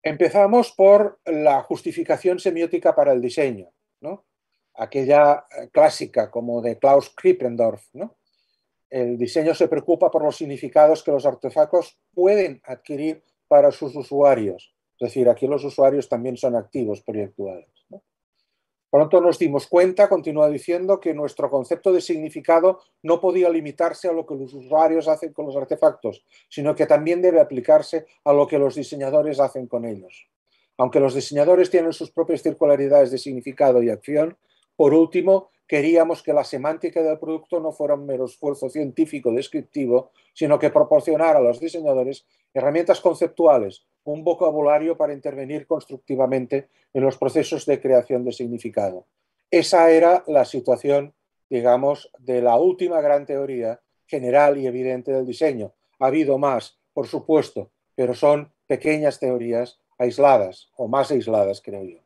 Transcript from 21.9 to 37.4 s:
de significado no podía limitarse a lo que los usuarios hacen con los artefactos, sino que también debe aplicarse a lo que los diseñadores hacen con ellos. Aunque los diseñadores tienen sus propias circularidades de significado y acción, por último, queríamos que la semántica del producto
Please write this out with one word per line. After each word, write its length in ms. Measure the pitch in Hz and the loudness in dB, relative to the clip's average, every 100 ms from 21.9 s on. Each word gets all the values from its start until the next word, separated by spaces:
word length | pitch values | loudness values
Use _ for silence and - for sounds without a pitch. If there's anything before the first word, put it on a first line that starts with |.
de 80 | 180 | 0
significado 800 | - 165 156 151 139 165 185 185 _ _ | -2 -8 -8 -8 0 2 2 0 _ _
no 180 | 156 170 | -4 0
podía 300 | 190 180 175 | 0 0 0
limitarse 580 | 165 147 139 170 156 180 | -2 -6 -4 -6 -4 -6
a 40 | |
lo 120 | 165 | -6
que 120 | 160 139 | -8 -12
los 180 | 131 | -12
usuarios 540 | 139 127 156 160 160 156 | -16 -2 0 2 0 -2
hacen 260 | 156 160 | -4 -6
con 140 | 151 151 | -10 -8
los 80 | 139 | -8
artefactos, 680 | 135 - - - 110 95 _ _ _ | -6 0 0 0 -10 -12 _ _ _
sino 280 | - 147 151 | -6 -4 -2
que 100 | 156 | 2
también 340 | 151 160 175 | 2 2 0
debe 220 | 180 165 | 2 4
aplicarse 640 | 147 - 180 156 147 160 - _ | 2 0 2 2 2 -8 -10 _
a 100 | 147 | 2
lo 120 | 143 139 | 2 2
que 140 | 151 | 0
los 160 | 139 147 | -2 -2
diseñadores 640 | 123 143 135 151 151 139 | -12 -8 -2 0 0 -2
hacen 260 | 131 135 123 | -2 -2 -10
con 200 | 120 117 | -8 -8
ellos. 440 | 101 90 - _ _ _ _ _ - | -12 -18 -20 _ _ _ _ _ -4
Aunque 220 | 127 143 | 0 2
los 160 | 135 135 | 0 -2
diseñadores 560 | - 143 151 180 185 | -6 0 4 4 4
tienen 200 | 180 165 | 2 0
sus 200 | 156 156 | -6 -10
propias 320 | - 165 156 | -6 -4 -2
circularidades 680 | 160 - 147 143 139 143 127 | -4 0 2 2 4 4 4
de 80 | 131 | 0
significado 640 | 143 127 135 131 139 123 | -8 -10 -12 0 2 4
y 80 | 117 | 2
acción, 480 | 110 - 147 160 - _ _ _ - | -4 -4 -2 -2 -6 _ _ _ 2
por 180 | 143 | 4
último, 560 | 160 160 180 175 190 - _ _ | 4 2 0 2 0 0 _ _
queríamos 540 | 151 151 165 165 165 | -2 2 2 2 -2
que 120 | - | -2
la 100 | 147 | -2
semántica 580 | 131 135 147 160 175 175 | -2 -6 -6 -6 -6 -2
del 160 | 160 156 | -2 -4
producto 420 | 156 160 | -8 -10